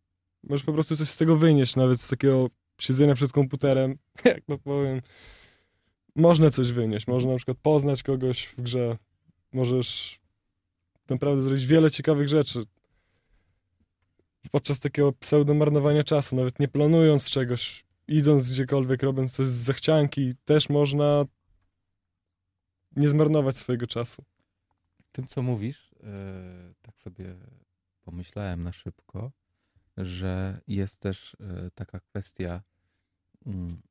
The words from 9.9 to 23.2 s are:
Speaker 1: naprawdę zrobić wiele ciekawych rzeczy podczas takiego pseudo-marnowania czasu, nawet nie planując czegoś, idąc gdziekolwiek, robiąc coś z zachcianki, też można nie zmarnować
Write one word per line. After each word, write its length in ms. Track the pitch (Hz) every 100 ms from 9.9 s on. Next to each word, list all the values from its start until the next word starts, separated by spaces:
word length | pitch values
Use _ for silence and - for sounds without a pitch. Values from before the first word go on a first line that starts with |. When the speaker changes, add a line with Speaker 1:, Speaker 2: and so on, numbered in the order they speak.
| - - - _ _ _ _ _ _ _ _ -
Speaker 1:
naprawdę 340 | 127 143 139
zrobić 240 | 135 135 127
wiele 240 | 160 156
ciekawych 380 | - 151 143 143
rzeczy 340 | 151 139 123 107 _ _ _ _ _ _ _ _ _ _ _ _ _ _ _ _ _ -
podczas 300 | 147 - 139
takiego 320 | 143 - 143
pseudo-marnowania 920 | - - 151 147 151 147 147 143 151
czasu, 320 | - 147 - 131
nawet 220 | 127 -
nie 100 | 143
planując 640 | 143 147 165 160 143 -
czegoś, 540 | 139 123 123 - - _ _ -
idąc 440 | 151 147 143 123
gdziekolwiek, 500 | 127 131 139 131 131
robiąc 300 | 139 131 131
coś 140 | - 135
z 40 |
zachcianki, 800 | 120 120 135 - 156 143 - 127 127
też 240 | - 151 -
można 560 | 147 143 143 147 147 139 _ _ _ _ _ _ _ _ _ _ _ _ _ _ _ _ 139
nie 120 | 147
zmarnować 500 | 151